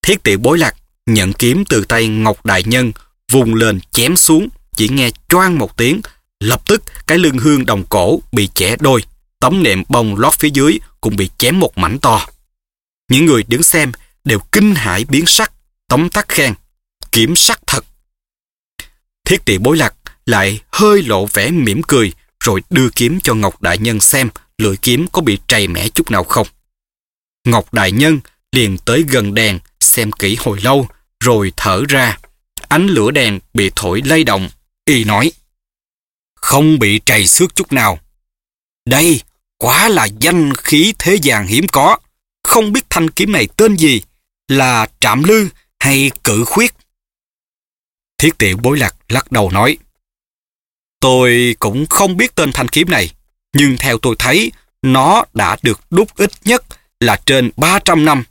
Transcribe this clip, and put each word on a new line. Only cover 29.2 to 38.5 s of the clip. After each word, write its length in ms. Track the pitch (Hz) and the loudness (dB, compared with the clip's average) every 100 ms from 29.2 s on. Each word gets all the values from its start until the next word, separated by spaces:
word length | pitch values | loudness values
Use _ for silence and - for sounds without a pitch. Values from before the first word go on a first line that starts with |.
| 101 | -2
đèn 260 | 104 110 90 - _ | -2 -2 -4 -10 _
xem 320 | - - 107 | -2 -2 -4
kỹ 260 | - 98 113 | -4 -4 -2
hồi 200 | - 98 | -4 -4
lâu, 260 | 110 139 127 _ _ _ | 0 0 -2 _ _ _
rồi 340 | 127 113 98 - | 0 0 0 -4
thở 260 | 101 95 135 | -2 -2 0
ra. 280 | 135 123 104 _ _ _ - - | 0 0 -4 _ _ _ -20 -2
Ánh 200 | 156 196 | 0 2
lửa 240 | 156 107 | 2 0
đèn 280 | 147 117 98 _ | 0 -2 -4 _
bị 180 | - 98 - | -2 -2 -2
thổi 260 | 95 95 139 | -4 -4 0
lay 180 | 160 | 0
động, 260 | 139 98 92 - _ _ - | 2 -2 -4 -12 _ _ -2
y 180 | 135 | 0
nói: 280 | 107 104 147 - _ _ _ _ _ _ _ _ _ _ | 0 0 0 -4 _ _ _ _ _ _ _ _ _ _
"Không 440 | - 139 156 151 | -2 2 4 4
bị 200 | 107 104 - | 2 0 0
trầy 220 | 107 92 | 0 0
xước 280 | - 180 - | 2 0 -2
chút 180 | - | -4
nào. 260 | 135 110 85 _ _ _ _ _ | 0 0 -2 _ _ _ _ _